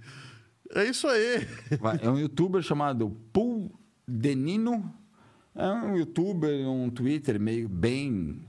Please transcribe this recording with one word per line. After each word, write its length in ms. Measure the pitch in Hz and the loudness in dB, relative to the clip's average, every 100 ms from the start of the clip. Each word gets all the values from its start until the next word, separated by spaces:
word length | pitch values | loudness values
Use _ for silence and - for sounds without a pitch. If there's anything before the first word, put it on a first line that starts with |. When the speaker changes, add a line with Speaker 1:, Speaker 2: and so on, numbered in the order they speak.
| - - - - _ _ - | -18 -20 -20 -20 _ _ -4
Speaker 1:
É 100 | - | 0
isso 220 | 220 254 311 | 2 2 2
aí. 400 | 233 233 240 - - | 4 4 0 -2 -10
<laughs> 160 | - 151 | -4 0
Speaker 2:
Vai, 200 | 110 127 | 2 2
é 80 | 113 | 2
um 80 | 139 | 2
youtuber 440 | 151 143 185 185 | 0 2 2 2
chamado 480 | 151 147 143 123 107 101 - | 0 0 0 0 -2 -4 -2
Paul 380 | 190 240 226 185 - _ _ - | 0 2 -2 -6 -12 _ _ -6
Denino. 880 | 117 143 135 143 208 226 233 170 - - _ - _ _ | 0 0 2 0 0 0 -2 -4 -12 -20 _ -20 _ _
É 140 | - 180 | -4 -2
um 280 | 226 220 185 | -2 0 0
youtuber, 720 | 147 - 190 180 151 143 135 | 0 0 0 0 0 0 0
um 220 | 131 123 | 0 -2
Twitter 480 | 120 127 151 143 104 | 0 0 0 0 0
meio 300 | 107 113 113 | 0 0 -2
bem 760 | 90 113 131 143 104 78 67 | 0 2 2 0 -2 -2 -6